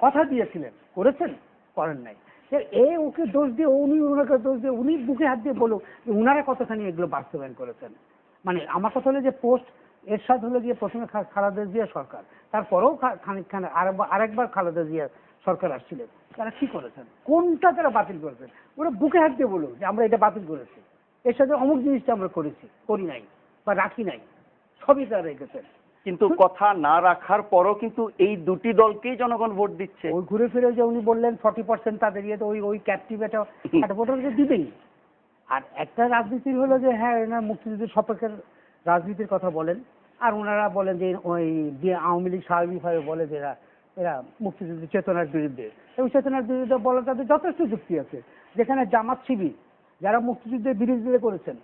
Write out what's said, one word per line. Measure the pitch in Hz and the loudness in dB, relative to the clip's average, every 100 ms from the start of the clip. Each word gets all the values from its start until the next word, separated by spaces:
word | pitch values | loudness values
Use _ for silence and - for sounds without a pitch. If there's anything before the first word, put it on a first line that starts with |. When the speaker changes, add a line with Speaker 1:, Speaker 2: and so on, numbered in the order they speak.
Speaker 1:
কথা | 262 277 | 4 4
দিয়েছিলেন, | 285 254 185 175 131 - _ | 2 0 -2 -6 -12 -14 _
করেছেন? | - 220 269 330 - _ _ _ | 0 2 2 -2 -6 _ _ _
করেন | - 160 139 | -4 -4 -4
নাই। | 117 107 _ _ _ | -12 -20 _ _ _
যে | 285 - | -2 0
এ | 208 269 339 | 4 4 4
ওকে | 302 - 277 | -2 -2 0
দোষ | 277 285 | 0 0
দিয়ে, | 226 311 | 2 2
উনি | 269 285 311 | 4 4 2
ওনাকে | 294 285 277 262 | 4 2 4 2
দোষ | 247 262 | 2 -2
দিয়ে, | 262 | -2
উনি | 240 254 330 | 0 0 0
বুকে | 240 254 302 | -2 0 0
হাত | 254 | 0
দিয়ে | 277 | -2
বলুক | 233 233 208 - - 240 | 0 0 0 -6 -10 -2
যে | |
উনারা | 208 233 285 277 | 2 4 2 0
কতখানি | 254 233 220 | -4 -4 -6
এগুলো | 202 165 170 | -6 -4 -4
বাস্তবায়ন | 143 - 156 135 | -4 -8 -10 -12
করেছেন। | 120 123 - 117 107 _ _ _ _ | -12 -14 -14 -18 -20 _ _ _ _
মানে | 190 175 - | -2 -2 -2
আমার | 175 214 | -4 -2
কথা | 262 269 | 0 0
হলো | 277 | 0
যে | 262 | 0
পোস্ট | 262 240 254 - _ _ _ - | 0 2 0 0 _ _ _ -6
এরশাদ | 208 - 254 | -2 0 0
হলো | 233 247 | 0 -2
গিয়ে | 233 | -2
প্রথমে | 240 196 233 208 | -4 -6 -6 -8
খা-, | 208 | -6
খালেদা | 185 202 202 196 | -6 -2 0 -2
জিয়া | 208 214 196 | -4 -4 -4
সরকার, | 160 135 123 - - _ | -6 -12 -16 -20 -20 _
তারপরেও | 214 - 180 240 311 | -6 0 4 4 2
খা-, | 254 196 | -2 -2
খানিক | - 196 170 | -6 -8 -8
খান | 196 | -6
আর-, | 175 160 185 190 | -4 0 0 0
আরেকবার | 202 196 220 214 240 | 0 0 0 -2 -4
খালেদা | 196 175 165 | -2 -2 -2
জিয়া | 156 160 139 - _ _ | -2 -4 -6 -10 _ _
সরকার | - 170 180 | -4 -2 -2
আসছিলেন, | 127 - 143 117 _ _ - | -6 -12 -14 -14 _ _ -10
তারা | 226 | -10
কি | - 254 | -6 -6
করেছেন, | 180 123 135 120 _ | -6 -12 -16 -20 _
কোনটা | - 320 349 311 370 | 2 2 4 4 4
তারা | 349 302 | 4 2
বাতিল | 220 196 175 | 2 0 -4
করেছেন? | 147 120 127 - _ - | -12 -14 -18 -20 _ -6
ওরা | 320 | -4
বুকে | 208 285 359 | 0 2 6
হাত | 311 | 4
দিয়ে | 262 254 | 4 0
বলুক | 190 143 120 | 0 -4 -6
যে | |
আমরা | 190 208 | -4 0
এটা | 226 214 | 2 4
বাতিল | 214 214 165 | 4 2 -8
করেছি, | 151 120 - _ _ _ _ | -10 -12 -20 _ _ _ _
এরশাদের | 247 233 269 | -2 2 2
অমুক | 285 262 294 | 2 2 2
জিনিসটা | 277 262 - | 2 0 0
আমরা | 220 185 | -2 -2
করেছি, | 170 151 147 - _ - | -4 -6 -8 -18 _ -4
করি | 214 | -4
নাই | 175 127 104 _ _ _ - | -4 -10 -16 _ _ _ -2
বা | |
রাখি | 190 196 - | -2 -2 -4
নাই, | 196 120 - _ _ _ _ _ - | -8 -8 -14 _ _ _ _ _ 2
সবই | 277 233 | 2 0
তারা | 208 | -4
রেখেছেন। | 165 135 - 254 - _ _ _ | -4 -10 -14 -16 -18 _ _ _
Speaker 2:
কিন্তু | 196 170 208 330 | -6 2 2 6
কথা | 180 - 208 | 4 6 2
না | 190 147 165 | 2 4 4
রাখার | 180 170 - 208 | 4 2 2 0
পরও | 208 185 185 | 4 4 4
কিন্তু | 208 226 - 220 - | 2 -4 -4 -4 2
এই | 190 208 | 2 2
দুটি | 160 185 233 | -2 -2 2
দলকেই | 214 220 208 247 233 | 6 6 4 -6 -2
জনগণ | 240 233 226 | -2 -2 -2
ভোট | 196 202 | -2 -2
দিচ্ছে। | 170 190 - 165 | -4 -10 -8 -4
Speaker 1:
ওই | 170 | -4
ঘুরে | 180 208 240 | -2 0 0
ফিরে | 247 247 | 2 2
যে | 233 | 2
উনি | 233 233 | 0 2
বললেন | 220 226 233 226 | 0 2 0 0
ফর্টি | 214 220 | 0 0
পার্সেন্ট | 214 220 226 214 | -2 -2 -2 0
তাদের | 214 196 | 0 -2
ইয়েতে, | 202 208 | -6 -4
ওই, | 208 214 | -4 -2
ওই | 202 208 | -2 -4
ক্যাপটিভ | 208 196 - 214 | -4 -4 -6 -8
একটা, | 220 220 | -4 -4
Speaker 2:
হুম। | 208 - - 330 | -6 -8 -2 2
Speaker 1:
একটা | 214 | 2
ভোটার | 196 233 262 | 0 -2 -2
যে | 269 | 0
দিবেই। | 226 285 233 127 - _ _ _ _ _ _ - | 2 2 2 0 -8 _ _ _ _ _ _ -6
আর | 135 - | -6 -4
একটা | - 151 - 240 | -8 -6 0 2
রাজনীতির | 240 208 247 269 254 | 2 0 -4 -2 0
হলো | 269 262 | 2 4
যে | 262 | 4
হ্যাঁ, | 226 240 233 | 2 2 0
এনারা | 226 233 | 0 -2
মুক্তিযুদ্ধের | 214 220 220 208 226 | -4 -6 -8 -6 -4
সপক্ষের | - 208 208 220 208 - _ _ _ 170 | -2 -2 -2 -6 -8 -18 _ _ _ 0
রাজনীতির | 175 170 202 208 | 0 0 -6 -4
কথা | 190 185 | -2 -2
বলেন, | 156 160 196 254 _ _ - | -2 -2 -4 -8 _ _ -4
আর | 240 | -2
ওনারা | 214 208 208 208 | 0 0 0 0
বলেন | 190 190 175 | 0 -2 -2
যে | 185 185 | -2 -4
ওই | 175 175 160 160 151 135 | -4 -2 -2 -2 -4 -2
বি-, | 185 | -2
আওয়ামী | 175 165 175 180 | 0 0 0 -2
লীগ | 180 | -4
স্বাভাবিকভাবে | - 175 175 180 175 165 | -2 0 0 -4 -2 -2
বলে | 147 160 156 | -2 -4 -4
যে | 147 | -6
এরা, | 143 127 _ _ _ - | -8 -10 _ _ _ -6
এরা | 175 139 123 - | -4 -6 -10 -8
মুক্তিযুদ্ধের | 202 - 170 170 160 | -8 -8 -10 -10 -4
চেতনার | 202 185 175 156 | -2 0 0 0
বিরুদ্ধে, | 156 151 131 110 - _ - | -2 -4 -6 -12 -16 _ -2
এবং | 254 | 2
চেতনার | 277 269 269 | 2 2 0
বিরুদ্ধে | 226 254 247 254 | -2 -2 0 2
বলা | 233 254 | 2 0
তাদের | 247 254 247 | 0 -2 2
যথেষ্ট | 247 359 - | 2 2 -2
যুক্তি | 294 214 - 160 | -2 -2 -4 -4
আছে। | 131 135 - - _ 196 | -4 -12 -18 -20 _ -2
যেখানে | 233 269 226 | 0 0 2
জামাত | 233 220 254 - | 2 0 -4 -2
শিবির | 233 165 - _ _ _ _ | -2 -2 -6 _ _ _ _
যারা | 190 226 | 0 0
মুক্তিযুদ্ধের | 240 - 220 247 233 | 0 -4 -6 -4 -2
বিরোধিতা | 208 233 247 233 247 | 0 0 0 2 2
করেছেন, | 220 180 - 123 | 2 -2 -6 -12